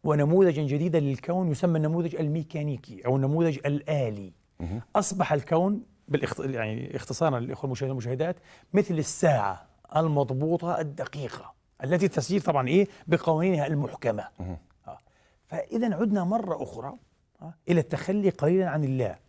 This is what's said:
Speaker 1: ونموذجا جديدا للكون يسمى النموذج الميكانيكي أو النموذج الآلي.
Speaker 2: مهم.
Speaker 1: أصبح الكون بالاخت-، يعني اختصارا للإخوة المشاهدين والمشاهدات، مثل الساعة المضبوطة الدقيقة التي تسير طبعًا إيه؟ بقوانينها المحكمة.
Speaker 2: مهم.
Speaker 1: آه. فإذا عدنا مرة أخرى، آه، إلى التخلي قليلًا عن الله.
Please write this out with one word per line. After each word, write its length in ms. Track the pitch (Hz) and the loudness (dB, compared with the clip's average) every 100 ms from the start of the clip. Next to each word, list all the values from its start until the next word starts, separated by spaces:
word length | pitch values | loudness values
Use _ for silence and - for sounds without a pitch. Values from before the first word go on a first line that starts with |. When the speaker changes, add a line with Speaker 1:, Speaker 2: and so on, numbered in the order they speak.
Speaker 1:
ونموذجا 580 | 151 147 147 180 185 147 | 4 4 6 6 6 4
جديدا 380 | 147 143 170 160 | 0 0 2 2
للكون 500 | 143 131 - 180 180 | 2 -2 -2 0 0
يسمى 260 | 143 180 160 | 0 2 2
النموذج 400 | 151 165 170 - | 2 0 -2 -2
الميكانيكي 840 | 151 160 156 156 147 131 - 95 123 | -2 -2 -4 -4 -4 -6 -10 -6 0
أو 100 | 135 | 2
النموذج 420 | 135 156 165 139 143 | 2 2 2 2 -2
الآلي. 640 | 143 - 147 120 101 95 - _ _ | -2 -2 0 0 -4 -10 -18 _ _
Speaker 2:
مهم. 200 | 85 104 - 208 | -6 -6 -2 0
Speaker 1:
أصبح 360 | 196 190 175 | 0 -2 0
الكون 500 | 151 - 165 185 208 - _ - | 0 2 2 2 0 -6 _ -4
بالاخت-، 320 | 143 127 - | -2 -2 -4
يعني 560 | 139 123 110 110 131 139 | -4 -4 -4 -4 -6 -8
اختصارا 440 | - 131 165 123 | -8 0 0 0
للإخوة 240 | 123 135 | -4 -6
المشاهدين 260 | 139 127 135 | -6 -4 -4
والمشاهدات، 460 | 131 117 127 160 180 - - _ | -4 -6 -4 -4 -4 -14 -20 _
مثل 220 | 196 202 | 0 2
الساعة 720 | 160 - - 170 131 101 92 - _ - 151 | 0 -2 2 2 2 0 -4 -14 _ -2 0
المضبوطة 840 | 165 143 135 131 156 170 165 170 | 2 2 2 0 0 0 -2 -2
الدقيقة 760 | 156 143 135 143 127 - - _ _ _ | -4 -6 -8 -8 -10 -10 -16 _ _ _
التي 240 | 131 170 190 | 0 2 2
تسير 320 | - 127 196 | 0 0 0
طبعًا 280 | - 147 127 | 2 0 4
إيه؟ 200 | 175 196 - - | 4 2 -2 -2
بقوانينها 600 | 165 165 156 185 170 143 | 0 2 2 2 2 0
المحكمة. 580 | 147 143 - 120 104 - _ | -2 -4 -2 -2 -2 -8 _
Speaker 2:
مهم. 180 | 90 82 _ _ - | -10 -10 _ _ -18
Speaker 1:
آه. 100 | 82 _ _ _ _ _ | -18 _ _ _ _ _
فإذا 480 | 165 - 226 233 | -10 -4 -2 -2
عدنا 300 | 175 220 202 | 0 0 0
مرة 380 | 175 226 196 156 | 0 -2 -2 -6
أخرى، 320 | - - 117 247 _ _ _ _ | -6 -10 -12 -14 _ _ _ _
آه، 120 | 160 - - | -20 -14 0
إلى 120 | 170 | 2
التخلي 480 | 139 151 - 202 196 | 2 -4 -2 2 2
قليلًا 380 | - 151 185 180 | 2 2 4 2
عن 140 | 156 | 0
الله. 320 | 139 131 107 - | 0 0 -2 -4